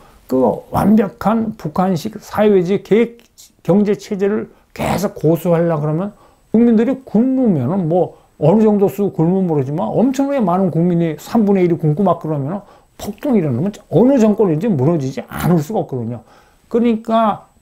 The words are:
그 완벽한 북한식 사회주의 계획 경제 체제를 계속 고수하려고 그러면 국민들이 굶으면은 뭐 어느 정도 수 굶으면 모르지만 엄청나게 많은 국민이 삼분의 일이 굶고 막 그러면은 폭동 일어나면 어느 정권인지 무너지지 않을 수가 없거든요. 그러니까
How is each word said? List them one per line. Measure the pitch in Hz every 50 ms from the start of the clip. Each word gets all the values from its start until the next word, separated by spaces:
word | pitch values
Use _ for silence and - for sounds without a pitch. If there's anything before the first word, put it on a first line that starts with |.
| - - - _ _
그 | - 254 262 254 - - - - -
완벽한 | 139 143 165 196 220 220 208 185 - - - 196 226 226 226 220 214
북한식 | - - 156 - - 180 190 185 147 - 214 - -
사회주의 | - - - 202 214 214 202 185 175 175 202 185 -
계획 | - 185 226 233 233 - - _ _ _ _ - _ _ _ -
경제 | - 170 208 208 208 202
체제를 | 202 - - 214 185 202 196 214 220 214 - - _ _ _ -
계속 | - - - - 170 196 202 -
고수하려고 | - - 156 170 165 - 180 170 165 170 170 165 151 147
그러면 | 156 151 165 196 208 - _ _ _ _ _ _ _
국민들이 | - 220 240 240 226 214 233 269 262 - -
굶으면은 | - - 208 254 262 262 262 254 220 175 139 120 127 180 196 175 151
뭐 | 170 185 156 - - - _ _ _ - 147
어느 | 156 190 226 220
정도 | 220 208 202 202 185
수 | - - 202 185 -
굶으면 | - 160 170 185 190 190
모르지만 | 170 156 147 131 135 147 165 214
엄청나게 | - - 175 220 277 262 - 277 277 285 269
많은 | 214 170 175 190 196 175 143
국민이 | 160 170 180 175 170 170 165 151 -
삼분의 | - - - 233 208 202 202 190 180
일이 | 170 165
굶고 | - - 151 151 175 202
막 | 180 165 170
그러면은 | - 156 156 143 131 143 190 196 - - - _ _ _ _ -
폭동 | - 214 208 - - 294 247
일어나면 | 202 156 147 117 120 170 208 208 - - -
어느 | 240 226 233 262 285 254
정권인지 | 220 214 202 220 220 180 151 151 202 240
무너지지 | 185 131 127 160 175 156 131 131 - - - -
않을 | - - - 151 175 165
수가 | 143 - 220 196
없거든요. | 156 - 139 123 113 113 123 107 - _ - _ _ _ _ _ _ -
그러니까 | - 233 233 240 226 220 - - 220 226 226 214 185 - - _ _ _